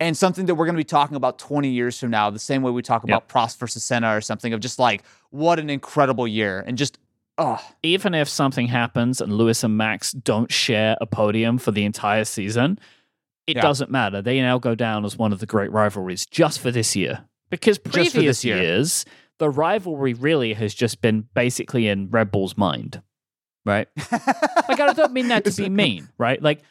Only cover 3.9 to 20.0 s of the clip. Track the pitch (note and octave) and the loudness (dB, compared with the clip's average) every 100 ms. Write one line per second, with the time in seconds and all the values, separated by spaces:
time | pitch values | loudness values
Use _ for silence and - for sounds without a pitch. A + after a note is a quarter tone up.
3.9 | B2 A2+ G#2+ - A2+ A#2+ A2+ A#2 - B2 | 0 2 0 -2 -6 -4 -4 -6 0 2
4.9 | G#2 - _ _ C#3 D#3+ E3+ D3+ C#3+ - | 2 -6 _ _ -2 2 2 0 -6 -4
5.9 | - C#3 B2 A#2+ A2 G#2+ F#2+ G2 B2 C#3+ | 2 2 2 0 0 -2 -2 -6 -2 -2
6.9 | - _ _ _ - D3+ G#2+ - _ D#3+ | -4 _ _ _ -4 -2 -2 -8 _ 0
7.9 | F#3 G3+ E3 C#3+ - C#3 C3+ A#2+ A#2+ A#2 | 2 2 0 0 0 0 0 0 0 0
8.9 | B2+ A#2+ C3 - G#2 A2+ A2+ A#2 G#2+ A2 | 0 0 0 -2 2 2 2 0 0 0
9.9 | G#2 - C3+ - A2 A#2 - - G#2+ A2 | -2 -6 -6 -2 0 0 -2 0 2 2
10.9 | A2+ G#2+ - G#2+ A2 A2+ B2 - G#2+ G#2 | 0 -2 0 0 2 2 0 0 0 -2
11.9 | G#2+ G#2 A2 G#2+ - G2 A2+ C3+ G3+ - | -2 0 0 0 -4 -4 0 0 -2 -10
12.9 | _ _ _ _ _ - C3 D3+ C#3 - | _ _ _ _ _ -6 0 2 0 -2
13.9 | B2+ G#2+ G2 G2 C3 B2+ B2+ A#2+ A2+ A#2 | -2 -2 -2 -2 0 2 2 0 0 -2
14.9 | G#2+ G#2 - A2 G2 G#2+ A2 G2 G#2+ G#2 | -2 -4 -2 -2 -2 -2 -2 0 2 2
15.9 | G2 F#2 F2 - - D#3+ - C3 B2 A2+ | 0 -6 -6 -6 2 2 2 -2 0 0
16.9 | G2+ D2+ - - _ - F3+ - G3+ - | 0 -2 -4 -12 _ -12 -2 2 2 0
17.9 | - E4+ B3+ D#3 B2 B2 G2 F2 F2+ D#3 | 2 2 4 2 2 0 0 2 2 0
18.9 | - - - _ - D#3 C3+ D#3+ G#3 F3+ | -2 -6 -14 _ -2 -2 0 0 0 -2
19.9 | D3 | -2